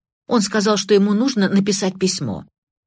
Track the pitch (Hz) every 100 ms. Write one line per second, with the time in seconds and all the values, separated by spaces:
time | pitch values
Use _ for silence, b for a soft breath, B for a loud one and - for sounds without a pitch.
0 | _ _ - 240 196 220 202 208 - 208
1 | 202 202 269 233 190 196 196 196 190 185
2 | 185 - 131 92 - _ _ _